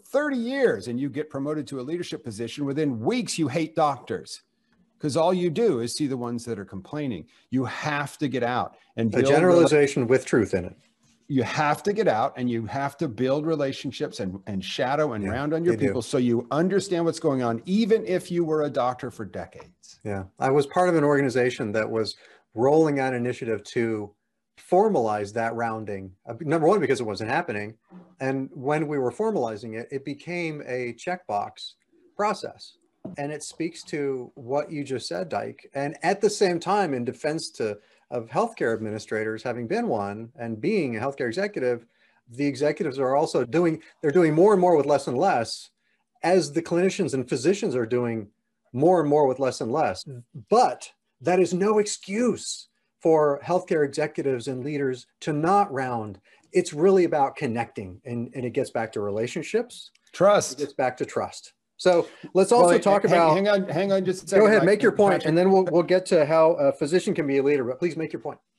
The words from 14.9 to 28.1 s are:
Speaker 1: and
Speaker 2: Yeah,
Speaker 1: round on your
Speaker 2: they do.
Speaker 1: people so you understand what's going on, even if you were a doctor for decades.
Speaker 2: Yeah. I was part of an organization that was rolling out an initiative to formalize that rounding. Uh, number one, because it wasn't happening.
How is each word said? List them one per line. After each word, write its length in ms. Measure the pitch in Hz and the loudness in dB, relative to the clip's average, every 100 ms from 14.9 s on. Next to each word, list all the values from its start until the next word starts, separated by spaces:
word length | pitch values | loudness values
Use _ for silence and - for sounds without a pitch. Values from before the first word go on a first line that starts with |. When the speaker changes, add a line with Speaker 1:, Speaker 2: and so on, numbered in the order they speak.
| 147 151 | 0 0
Speaker 1:
and 140 | 110 98 | -2 -4
Speaker 2:
Yeah, 60 | |
Speaker 1:
round 220 | 120 147 | -4 -2
on 120 | 160 170 | 0 0
your 100 | 107 | 0
Speaker 2:
they 60 | |
do. 60 | 117 | 0
Speaker 1:
people 140 | 117 | -2
so 160 | - 135 | -2 0
you 300 | 123 117 117 | 2 0 0
understand 520 | 143 180 196 - 175 | 0 0 0 -2 -2
what's 160 | 165 160 | -2 -2
going 240 | 156 131 | -2 0
on, 180 | 120 113 175 | -2 -2 -2
even 400 | 202 208 220 175 | 0 2 2 2
if 240 | 180 180 | -4 -2
you 140 | 170 160 | -2 0
were 160 | 156 | 0
a 60 | 147 | -2
doctor 420 | 131 123 123 127 | 0 -2 -2 -10
for 140 | 117 98 | -10 -12
decades. 760 | 92 82 - - _ - _ 107 | -10 -12 -16 -20 _ -20 _ -8
Speaker 2:
Yeah. 180 | 98 92 - | -8 -8 -4
I 100 | 131 | 0
was 140 | 143 143 | 2 2
part 220 | 180 180 | 2 2
of 80 | 165 | 4
an 80 | |
organization 680 | 147 143 139 123 123 123 110 | 4 2 2 0 0 -2 -4
that 180 | 110 110 | -2 -2
was 240 | 113 104 - - _ _ | -2 -4 -8 -20 _ _
rolling 460 | 110 131 160 156 139 | 0 4 4 4 0
out 120 | 131 | -2
an 60 | 123 | -2
initiative 420 | 123 117 117 104 - | -4 -4 -4 -6 -4
to 500 | 123 117 107 101 _ _ _ _ _ | -2 -2 -4 -8 _ _ _ _ _
formalize 760 | - 180 220 160 110 104 101 | 0 2 4 2 0 -2 -4
that 200 | 113 113 | -4 -4
rounding. 600 | 117 117 110 107 98 95 - - | -4 -4 -6 -8 -10 -12 -16 -16
Uh, 100 | 117 | -10
number 260 | 156 165 156 | -2 2 4
one, 140 | 208 | 4
because 220 | 131 123 | 2 0
it 40 | 110 | -2
wasn't 240 | 98 110 | -6 -4
happening. 480 | 151 175 104 104 - _ - - | -4 -4 -6 -8 -14 _ -20 -20